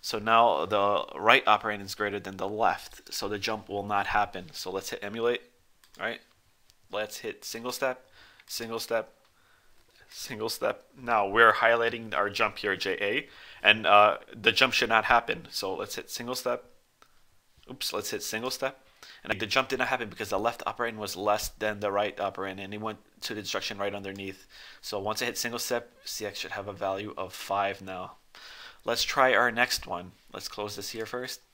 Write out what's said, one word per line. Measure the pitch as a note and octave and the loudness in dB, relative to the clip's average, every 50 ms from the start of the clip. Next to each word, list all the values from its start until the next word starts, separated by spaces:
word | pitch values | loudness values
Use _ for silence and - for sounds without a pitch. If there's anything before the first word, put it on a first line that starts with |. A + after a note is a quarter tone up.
| - | -6
So | - - A2 | -4 -4 -2
now | G#2 A2 A2+ A#2 A#2 A#2+ F2+ C#2+ D#2 | 2 6 8 8 8 8 6 4 2
the | F#2 G#2 G#2 G2+ G2+ G2+ F2+ - - - | 2 2 4 4 4 2 2 0 -2 -8
right | C#2 F#2+ A2 B2 C3+ - | -2 6 6 6 6 8
operand | - G#2+ G2+ - A2+ G#2 G2+ G2 | 6 4 4 4 -4 -6 -6 -8
is | F#2+ - | -12 -6
greater | - G#2 G#2 G2 G#2 | -4 -2 -2 -2 -4
than | F2 F#2+ F#2+ | -6 -8 -8
the | F#2+ G2 G2 | -6 -6 -6
left, | G#2 G#2+ A2+ F#2+ - - - - - - - - - | -2 2 2 2 2 0 -6 -16 -18 -18 -16 -12 -10
so | - - G2+ | -6 -6 -4
the | G#2+ G#2 | -6 -4
jump | G2+ - A2 G#2+ - - | -2 -4 -4 -4 -6 -6
will | G2 G2+ G2+ | -6 -6 -4
not | G#2 G#2 G2+ G2 - | -2 -2 -2 -2 0
happen. | - G#2 G#2 G2+ - F#2+ F#2 E2+ - | 0 0 0 0 -4 -12 -12 -12 -12
So | - - F#2+ | -10 -8 -6
let's | F#2 F#2+ F#2 - | -6 -6 -6 -6
hit | - - - | -8 -8 -8
emulate, | G2+ G#2 A#2 A2+ A#2+ A#2+ - - _ _ _ _ _ _ _ _ _ _ - | -10 -6 -2 0 0 0 0 -6 _ _ _ _ _ _ _ _ _ _ -8
right? | - A2 A#2 - _ _ _ _ _ _ _ _ _ _ _ _ _ _ | -6 -6 -6 -8 _ _ _ _ _ _ _ _ _ _ _ _ _ _
Let's | - G#2 G#2+ G#2 - - | -6 -6 -6 -6 -8 -10
hit | - A2+ F#2+ - - | -8 -10 -10 -10 -12
single | - - A#2 A#2 B2 A#2+ | -12 -12 -8 -8 -8 -6
step, | - - C3 B2+ - - _ _ - - - - _ - | -2 -2 -2 -4 -4 -10 _ _ -20 -20 -20 -20 _ -16
single | - - - A#2 A2+ A2+ A2+ | -12 -10 -8 -8 -6 -6 -8
step, | - - A#2 A2+ A2 - _ _ _ _ _ _ _ _ _ _ _ _ - _ _ _ _ _ - _ | -4 -2 -2 -2 -2 -4 _ _ _ _ _ _ _ _ _ _ _ _ -20 _ _ _ _ _ -20 _
single | - - - - C3 G#2+ G#2+ A2 | -16 -14 -12 -10 -8 -6 -4 -4
step. | - - - G#2+ G#2+ - - _ _ - | -4 -2 -2 -2 -2 -2 -10 _ _ -12
Now | B2+ A#2+ A#2+ A2 G2+ G2 | -4 0 2 2 2 2
we're | G2 A2+ A#2 A2+ G#2 | 6 8 10 10 8
highlighting | - A#2 A2+ A#2 A#2 A#2 A#2 A#2 A#2 A2+ A2 - | 8 6 4 6 6 4 0 0 -4 -8 -4 -2
our | C#2 G2+ G#2 | 0 0 0
jump | G2+ - A#2 G#2+ - - | 2 0 0 0 0 -2
here, | - G#2 F#2+ | 0 0 0
J | F2+ - G2 F#2 - | 0 0 -2 -2 -2
A, | G#2 G2+ G#2+ C#3+ D3+ - - - - - - - - | -2 -2 -2 -2 -4 -6 -18 -20 -20 -20 -20 2 6
and, | G2+ G#2+ A2 G#2+ | 6 6 6 6
uh, | - G2+ G#2 G#2 G#2 E2 - - - - | 8 10 10 10 10 6 2 -6 -16 -16
the | A#2 G#2 A2+ A2 | 0 2 2 4
jump | - C3+ C3 A#2+ | 6 4 4 4
should | - B2+ A2 | 2 2 4
not | A2 A2 G#2+ | 4 2 4
happen. | - B2 A#2 - - - F2+ F2+ - | 6 4 4 4 2 -6 -6 -6 -10
So | - - - F#2+ F#2+ | -8 -6 -4 -4 -4
let's | - G#2 G#2 - | -4 -6 -6 -6
hit | - - - | -10 -10 -10
single | - - A#2+ A#2+ B2+ | -10 -10 -6 -6 -6
step. | B2 - B2 B2 A#2+ - - - _ _ _ _ _ - _ _ _ _ _ _ _ _ _ _ _ _ - | -4 -2 -4 -4 -4 -6 -14 -20 _ _ _ _ _ -20 _ _ _ _ _ _ _ _ _ _ _ _ -18
Oops, | - - - - - | -12 -8 -6 -4 -4
let's | F#2+ G2+ - | -4 -4 -4
hit | - G2+ - | -6 -6 -6
single | - - A2 A#2 B2+ | -6 -6 -4 -4 -4
step. | B2+ - - C3 C#3 - _ _ _ _ - - - - - | -4 -4 -4 -6 -6 -8 _ _ _ _ -20 -20 -20 -18 -4
And | - A2 F#2+ | -4 -2 -2
the | G#2+ | -2
jump | G#2 - C3+ C3 - | 0 2 2 2 2
did | C#3 B2+ | 0 -2
not | B2+ A#2 | 0 0
happen | C3 B2 A#2+ G#2 | -2 -2 -4 -8
because | - - A2+ G2 | -8 -8 -6 -2
the | G#2 F#2+ | -2 0
left | G#2 A#2 A#2+ - - | 0 0 -2 -2 -6
operand | - A2+ - A#2+ A#2 A2+ | -6 -4 -4 -4 -4 -4
was | A2 G#2+ G2 - | -6 -8 -8 -6
less | F2+ G2 G#2 G#2 G#2+ - - | -2 2 2 2 2 0 -6
than | - - G#2+ G#2+ G#2+ G2+ | -6 -2 -2 -2 -2 0
the | G#2 G2+ G2 | -2 0 2
right | G2+ G#2 G#2 - | 2 0 0 -2
operand, | - F#2+ G2 F#2+ - F#2+ G2 F#2+ F#2+ | -2 -4 -4 -2 -4 -6 -6 -6 -8
and | G2 F#2+ G#2 | -10 -10 -10
it | G#2+ | -8
went | G#2+ A2 A2 - - _ _ _ - | -8 -8 -8 -10 -14 _ _ _ -10
to | - A#2 | -8 -8
the | G#2 | -6
instruction | G2+ - - G2+ - - A2 G2+ | -6 -4 -6 -4 -4 -4 -6 -4
right | G2+ G2+ G2+ | -4 -4 -4
underneath. | G2+ G2 G2 F#2+ G2 G2 F#2+ F#2+ - - _ - - - - - - | -6 -8 -8 -10 -8 -10 -10 -10 -12 -18 _ -20 -20 -20 -20 -20 -16
So | - - - G2+ | -12 -6 -6 -4
once | G2 G#2 G#2+ - B2+ | -2 -2 -2 -2 -2
I | |
hit | A#2+ - - | -4 -4 -4
single | - A#2+ A#2 A#2+ | -6 -4 -4 -4
step, | - - B2 A#2+ A#2+ - _ _ _ | -2 0 -2 -2 -2 -6 _ _ _
C | - - - A2 | -12 -8 -6 -6
X | G2+ F#2+ - | -8 -6 -8
should | - - - | -10 -8 -8
have | G#2 G2 G2+ | -8 -8 -8
a | G2 | -8
value | F2+ G2+ F#2+ F#2+ G2 G#2 G#2+ - | -4 -4 -2 -2 -2 -6 -8 -8
of | - F#2+ F2+ - | -8 -8 -8 -8
five | - - - G2 G2+ G2+ G2 G2 - | -14 -6 -2 0 0 0 0 -2 -4
now. | F#2+ F#2+ F#2 F2+ F#2 - - - _ _ _ - - - - - - - - - - | -10 -12 -10 -10 -10 -12 -14 -20 _ _ _ -20 -20 -20 -18 -18 -18 -20 -20 -8 -2
Let's | - A#2+ A#2 - | -2 0 0 0
try | - - C#3+ C3 C3 B2 | -2 4 6 6 6 8
our | G2+ A#2+ B2 A2+ | 6 6 4 4
next | A2+ B2 - - - - | 2 2 2 0 -4 -4
one. | - - F2 F2+ F2+ F2 _ _ - - | -6 -8 -8 -8 -12 -18 _ _ -16 -14
Let's | - - - | -12 -12 -10
close | - - G#2 G#2 G2+ | -8 -6 -6 -6 -6
this | G2+ G2 - | -8 -10 -8
here | - A2+ A2 | -6 -8 -8
first. | G#2+ - B2 B2+ B2+ - - _ _ | -6 -6 -8 -8 -8 -10 -12 _ _